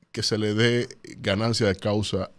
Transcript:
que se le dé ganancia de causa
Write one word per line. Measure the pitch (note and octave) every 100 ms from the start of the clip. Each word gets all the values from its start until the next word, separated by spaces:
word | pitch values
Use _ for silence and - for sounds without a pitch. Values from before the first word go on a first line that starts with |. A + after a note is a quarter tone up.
| _
que | -
se | - A2
le | G#2+
dé | G#2+ A#2 A#2+ - - - -
ganancia | A2 G2 A2+ A2+ G#2+
de | F#2
causa | G#2 G#2 G#2 F#2+ -